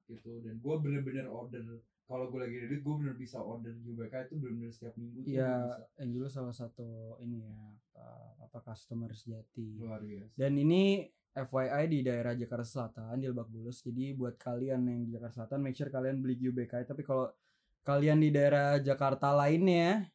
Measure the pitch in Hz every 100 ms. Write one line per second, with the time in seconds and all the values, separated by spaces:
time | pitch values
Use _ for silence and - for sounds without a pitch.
0 | - 113 113 117 113 113 139 156 143 143
1 | 131 131 123 120 120 123 113 117 - _
2 | - 127 127 127 120 123 117 143 139 151
3 | 143 120 123 113 110 120 117 117 117 113
4 | 110 131 127 156 127 117 117 - 117 117
5 | 120 123 135 131 131 123 123 123 - -
6 | 127 123 135 135 123 120 117 - 117 113
7 | 113 120 120 117 110 107 107 107 _ 117
8 | 120 117 117 113 113 117 120 110 - 117
9 | 117 107 117 113 110 - 110 110 113 110
10 | 104 101 107 - 135 143 151 175 196 196
11 | - _ _ 135 127 131 131 143 165 147
12 | 127 120 120 120 117 120 117 139 113 -
13 | 110 127 135 123 110 113 113 127 127 120
14 | 135 135 123 - 127 120 131 127 123 120
15 | 117 117 117 120 110 139 135 127 139 135
16 | 131 135 131 123 127 123 120 123 123 143
17 | - 131 123 - _ _ _ _ - 143
18 | 151 151 151 147 143 143 143 143 135 135
19 | 135 135 139 143 143 165 190 175 170 214
20 | 185